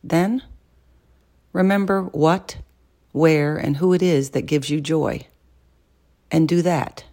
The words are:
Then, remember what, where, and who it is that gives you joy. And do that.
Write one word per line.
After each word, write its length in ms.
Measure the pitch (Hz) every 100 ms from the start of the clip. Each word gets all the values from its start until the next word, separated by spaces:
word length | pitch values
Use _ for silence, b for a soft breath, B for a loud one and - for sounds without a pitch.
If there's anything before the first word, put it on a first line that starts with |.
Then, 400 | - 165 185 254 - - _ _ _ _ _ _ _ _ _
remember 500 | 185 185 202 196 196
what, 540 | 185 - 156 185 - - - _ _ _ _
where, 440 | 139 160 156 147 151
and 200 | - 143
who 160 | 180
it 80 | 180
is 300 | 180 151 135
that 160 | 135 -
gives 220 | 151 135
you 100 | 151
joy. 440 | 143 160 131 - - _ _ _ _ _ _ _ _ _ _
And 180 | 165 160
do 140 | 175
that. 400 | 175 165 - - -